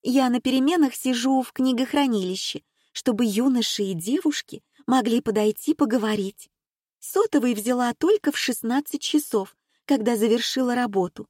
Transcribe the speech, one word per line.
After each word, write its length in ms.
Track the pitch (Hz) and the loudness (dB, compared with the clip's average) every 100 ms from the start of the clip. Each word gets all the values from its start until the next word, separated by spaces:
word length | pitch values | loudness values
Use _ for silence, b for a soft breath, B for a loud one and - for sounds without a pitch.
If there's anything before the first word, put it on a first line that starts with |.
Я 280 | 254 262 254 | 2 2 2
на 100 | 240 | 0
переменах 540 | 254 262 277 349 277 | 0 2 2 4 2
сижу 480 | - 262 240 254 262 | 0 -2 0 2 0
в 100 | 247 | 0
книгохранилище, 1080 | - 262 247 262 285 277 220 185 190 - - _ _ _ | -2 0 0 0 0 0 0 -2 -6 -8 -10 _ _ _
чтобы 320 | - - 208 | -4 -2 0
юноши 580 | 233 202 262 247 220 - | 0 2 2 2 -2 -2
и 120 | 196 | -4
девушки 680 | 170 180 302 320 294 - - b b - | -4 -2 -2 0 -4 -10 -18 b b 0
могли 340 | 262 233 233 | 0 2 0
подойти 540 | - 214 214 208 - | 0 0 0 0 -4
поговорить. 760 | - 277 226 214 214 190 - - _ _ _ _ _ | 0 2 2 0 -2 -4 -10 -20 _ _ _ _ _
Сотовый 540 | - 381 440 294 247 | -4 0 2 2 2
взяла 400 | 214 214 247 240 | 0 -2 0 0
только 380 | - 330 427 - | 0 2 2 0
в 60 | - | -2
шестнадцать 640 | - 233 226 262 294 285 | -4 -4 -2 -2 -2 -8
часов, 540 | - 302 - 220 190 _ _ _ | -2 -2 0 -4 -4 _ _ _
когда 320 | - 277 220 233 | -2 0 2 2
завершила 580 | 220 233 - 262 247 | 2 2 0 -2 0
работу. 520 | 247 240 196 180 - | 0 0 0 -2 -6